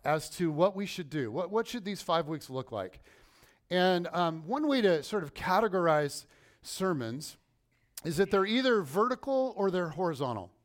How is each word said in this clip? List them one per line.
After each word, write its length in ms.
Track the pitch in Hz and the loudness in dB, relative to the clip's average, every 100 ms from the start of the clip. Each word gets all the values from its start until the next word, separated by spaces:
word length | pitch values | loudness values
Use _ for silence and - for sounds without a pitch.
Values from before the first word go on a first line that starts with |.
as 240 | 139 156 - | 0 0 -2
to 180 | - 170 | -2 0
what 260 | 151 185 196 | 2 2 2
we 120 | 202 | -6
should 220 | - 147 | -8 -6
do. 220 | 151 117 | -4 -4
What, 200 | 131 175 | -4 -2
what 160 | 220 220 | -2 -2
should 180 | 240 190 | -6 -6
these 160 | 190 | -8
five 260 | - 165 151 | -2 -2 0
weeks 220 | 156 - | -6 -6
look 220 | 131 127 | -8 -4
like? 300 | 107 92 - - - _ _ _ _ - | -4 -6 -8 -20 -20 _ _ _ _ -2
And, 380 | 180 185 180 175 | 2 4 2 0
um, 360 | 165 170 160 156 | 0 0 -2 -4
one 200 | 269 302 | -2 2
way 140 | 269 | 4
to 220 | 202 160 | 4 4
sort 180 | - 208 | 0 -4
of 140 | 147 - | -4 -6
categorize 880 | - 185 147 185 170 151 147 - - _ _ _ | 2 2 4 2 4 4 2 -4 -16 _ _ _
sermons 760 | - - 190 156 113 127 156 - _ _ _ _ _ - | -12 -4 0 0 -2 -6 -10 -16 _ _ _ _ _ -10
is 140 | 160 156 | -4 0
that 140 | 190 | 2
they're 140 | 196 196 | 2 2
either 360 | 233 262 220 | 2 4 2
vertical 720 | 147 170 240 247 277 262 262 196 | 2 0 2 0 -2 0 0 0
or 140 | 196 | 0
they're 200 | 180 170 | 0 -2
horizontal. 640 | 151 180 135 135 110 87 _ | -2 -2 0 -2 -2 -6 _